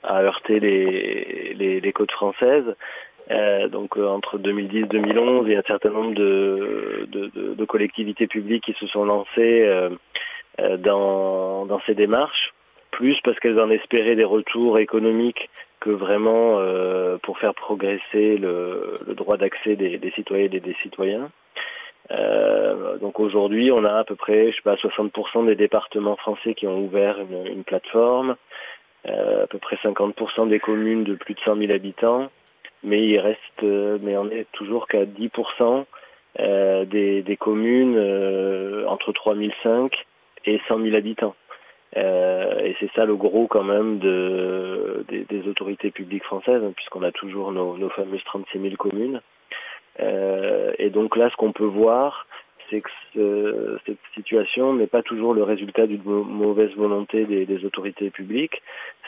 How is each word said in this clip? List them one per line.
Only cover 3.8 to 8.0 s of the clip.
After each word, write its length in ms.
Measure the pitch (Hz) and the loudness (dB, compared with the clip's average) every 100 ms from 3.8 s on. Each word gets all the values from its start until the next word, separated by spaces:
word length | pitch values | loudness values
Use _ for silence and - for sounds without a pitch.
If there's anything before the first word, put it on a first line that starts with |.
| 101 107 | -6 0
euh, 100 | 101 | 0
entre 300 | 98 - 104 | 0 -4 -4
deux 160 | 98 | -2
mille 160 | 104 98 | -2 -2
dix, 140 | 107 | -2
deux 160 | 107 107 | 0 0
mille 200 | 104 107 | 2 2
onze, 240 | 120 127 110 | 4 4 4
il 60 | |
y 40 | 104 | 2
a 20 | |
un 40 | - | 2
certain 220 | 104 107 | 0 0
nombre 240 | 107 110 | 0 -2
de, 920 | 101 101 98 98 95 101 104 104 104 104 | 2 4 4 2 0 -2 -4 -4 -6 -6
de, 200 | 101 101 98 | -8 -8 -6
de, 180 | 98 | -8
de 120 | 101 107 | -4 0
collectivités 640 | 110 107 - | 2 0 -2